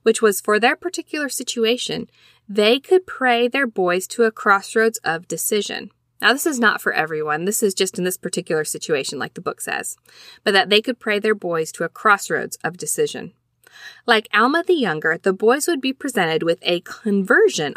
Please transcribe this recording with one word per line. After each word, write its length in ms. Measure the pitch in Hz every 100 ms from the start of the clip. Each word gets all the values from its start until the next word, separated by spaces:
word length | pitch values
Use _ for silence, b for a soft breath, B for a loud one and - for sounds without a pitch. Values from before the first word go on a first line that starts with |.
which 200 | - 226
was 180 | 220 196
for 180 | - 208
their 180 | 240 311
particular 520 | 349 349 - 302 285
situation, 800 | - 254 - 220 247 - 160 - b b b -
they 320 | 202 208 262
could 260 | - 370 370
pray 400 | - 254 233 240
their 200 | 277 262
boys 400 | - 180 175 185
to 160 | -
a 80 | 226
crossroads 680 | - 220 196 196 226 226 226
of 240 | - 165 175
decision. 600 | 170 - 214 202 - 196 _ _ -
Now, 140 | 202
this 120 | 262 339
is 140 | 262
not 220 | 220 -
for 100 | -
everyone. 540 | - 156 156 151 151 180
This 160 | 214
is 100 | 214
just 240 | - 190 -
in 80 |
this 140 | 180 -
particular 440 | 170 170 170 160
situation, 560 | 151 151 - 147 139 139
like 140 | 123
the 80 | -
book 220 | - -
says, 340 | - - - - _ B B B
but 80 | -
that 160 | 196 175
they 140 | 208
could 180 | 220 247
pray 180 | - 208
their 160 | 220
boys 380 | 208 175 165 160
to 120 | -
a 40 | 165
crossroads 680 | - 214 202 - 156 - -
of 140 | - 180
decision. 560 | 151 - 156 - 175 _ _ _ _ B B B -
Like 220 | 220 -
Alma 280 | 208 240 320
the 120 | 339
Younger, 440 | 349 214 156 160 165
the 100 | 190
boys 340 | 190 214 277 294
would 140 | 320
be 140 | 262
presented 480 | 262 285 226 170 160
with 160 | 165 170
a 200 | - 175
conversion 920 | - - 214 202 190 294 440 - 147